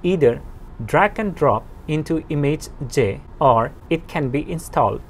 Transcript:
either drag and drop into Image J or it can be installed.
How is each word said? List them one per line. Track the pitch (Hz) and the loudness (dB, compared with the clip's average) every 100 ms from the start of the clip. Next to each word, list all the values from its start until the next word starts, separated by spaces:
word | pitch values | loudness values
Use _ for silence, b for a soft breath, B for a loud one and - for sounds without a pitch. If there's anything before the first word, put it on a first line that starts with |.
either | 175 185 127 127 - - - - | 0 4 4 4 -4 -14 -16 -12
drag | 110 151 202 214 | 0 2 4 2
and | 208 | -4
drop | - 143 110 - - - | 2 2 2 -2 -12 -4
into | 156 151 160 160 | -4 0 -4 -2
Image | 147 143 151 - - 135 | 0 0 -2 -6 -10 -2
J | 143 104 - - - | 2 2 0 -10 2
or | 139 113 123 - - | 4 4 2 -4 -4
it | 165 - | -4 -2
can | 175 135 | -4 -2
be | 139 - | -2 -4
installed. | 165 - 156 110 - - | -8 -4 0 2 0 -8